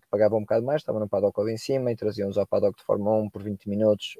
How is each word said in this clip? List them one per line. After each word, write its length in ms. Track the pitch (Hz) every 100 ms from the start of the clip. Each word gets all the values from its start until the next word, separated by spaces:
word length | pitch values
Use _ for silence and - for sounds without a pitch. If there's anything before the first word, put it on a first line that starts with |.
que 80 | _
pagavam 280 | 104 107 110
um 20 |
bocado 240 | 104 113
mais, 160 | 123 151
estavam 180 | - 110
no 80 | 104
paddock 320 | 98 101 -
ali 140 | 107
em 60 | 110
cima 340 | - 135 123
e 40 | 113
traziam-os 420 | 107 107 101 101
ao 80 | 98
paddock 320 | 104 101 -
de 40 |
Fórmula 340 | - 104 101 110
um 120 | 107
por 140 | 101
vinte 260 | 104 98 104
minutos 480 | 101 110 104 -